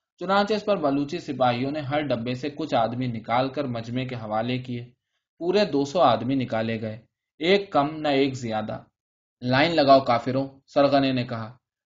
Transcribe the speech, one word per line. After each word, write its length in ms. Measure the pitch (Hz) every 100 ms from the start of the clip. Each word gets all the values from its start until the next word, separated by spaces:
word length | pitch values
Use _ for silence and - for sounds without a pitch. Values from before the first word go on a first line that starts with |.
| _ _
چنانچہ 340 | 175 196 202
اس 120 | 214 -
پر 120 | 196
بلوچی 420 | 147 139 143 175
سپاہیوں 520 | 156 127 127 120 139
نے 80 | 151
ہر 220 | 135 147
ڈبے 340 | 143 117 120 127
سے 140 | 151
کچھ 260 | 147 156 131
آدمی 320 | 113 120 127
نکال 420 | 110 107 120 135
کر 140 | 151
مجمع 400 | 135 117 113 123
کے 120 | 127 120
حوالے 420 | 110 107 120 127
کیے۔ 340 | 123 120 123 _ _ _ _ _
پورے 280 | 170 196 196
دو 200 | 139 139
سو 160 | 180
آدمی 340 | 147 107 117 139
نکالے 460 | 123 113 113 113
گئے، 200 | 110 110 - _ _ _
ایک 320 | 160 202 202
کم 300 | 147 143 156
نہ 60 | 151
ایک 260 | 139 139
زیادہ۔ 500 | 123 117 107 110 - - _ _ _ _ _
"لائن 340 | 123 131 165 165
لگاؤ 240 | 139 135
کافروں،" 480 | 127 117 127 131 135 - _
سرغنے 460 | 147 139 139 135
نے 120 | 127
کہا۔ 340 | 120 113 110 - _ _